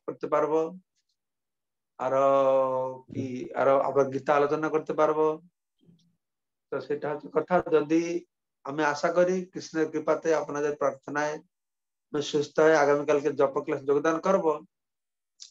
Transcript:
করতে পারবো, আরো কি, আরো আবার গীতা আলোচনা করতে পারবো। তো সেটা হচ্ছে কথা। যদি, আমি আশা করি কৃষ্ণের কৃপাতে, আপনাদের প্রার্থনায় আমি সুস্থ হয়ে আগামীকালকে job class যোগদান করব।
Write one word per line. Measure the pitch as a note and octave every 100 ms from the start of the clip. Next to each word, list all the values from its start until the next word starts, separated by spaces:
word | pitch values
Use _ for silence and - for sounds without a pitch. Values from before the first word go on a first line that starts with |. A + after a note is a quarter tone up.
করতে | - C#3 D3
পারবো, | D3+ D3+ D#3 D#3+ F#3 - _ _ _ _ _ _ _ _ _ _ -
আরো | B2+ C3+ C#3 C#3 C3+ C3+ C3 C3 C3 C3
কি, | - - C3 B2+ -
আরো | B2+ C3 C3+
আবার | C3+ C3+ C3
গীতা | C3+ C3
আলোচনা | D3 C#3+ D3+ D#3
করতে | D3+ D3+
পারবো। | D3+ D#3 D#3 D#3 D#3 F3 _ _ _ _ _ _ _ _ _ _ _ _
তো | C#3
সেটা | - D3 C#3+
হচ্ছে | D3 -
কথা। | D#3+ D#3 F3+ -
যদি, | D#3 D3 E3 E3+ F3 - _ _ _
আমি | C3+ C#3+
আশা | D3+ D3 E3+
করি | E3+ F3+ F#3 F3+
কৃষ্ণের | D#3+ - D#3+ D#3
কৃপাতে, | D#3 D#3 D3+ E3
আপনাদের | D#3 C#3+ C#3+ D3 C#3+
প্রার্থনায় | C#3 - - C#3+ D3+ D#3 - _ _ _ _ _ _
আমি | D3
সুস্থ | C#3+ D3+ C#3+ -
হয়ে | D#3 D#3
আগামীকালকে | C#3+ C#3+ C#3+ D3 D3
job | C3+ C3+ D3
class | D3+ C#3
যোগদান | C3+ C#3+ D#3+ D#3+
করব। | F#3+ F#3+ D#3+ D3+ - _ _ _ _ _ _ _ -